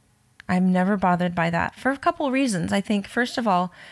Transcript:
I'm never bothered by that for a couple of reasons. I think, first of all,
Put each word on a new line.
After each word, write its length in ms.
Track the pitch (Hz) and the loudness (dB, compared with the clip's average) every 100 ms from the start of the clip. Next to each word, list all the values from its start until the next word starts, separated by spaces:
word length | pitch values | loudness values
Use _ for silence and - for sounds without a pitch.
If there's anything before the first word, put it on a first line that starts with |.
| _ _ _ - - | _ _ _ -14 -2
I'm 240 | 180 185 | 2 2
never 240 | 180 180 208 | 2 2 2
bothered 400 | 185 175 180 175 | 2 2 0 -2
by 140 | 170 | -2
that 260 | 170 - - | -2 -4 -4
for 160 | 254 | -4
a 60 | 277 | -2
couple 280 | 349 330 294 | -2 -2 0
of 80 | |
reasons. 380 | 262 269 185 185 | 0 0 -2 -2
I 80 | 202 | -2
think, 280 | - 208 196 | 0 -2 -2
first 300 | - 247 - | -4 -2 -2
of 80 | 233 | 0
all, 280 | 180 180 - - | 2 0 -6 -20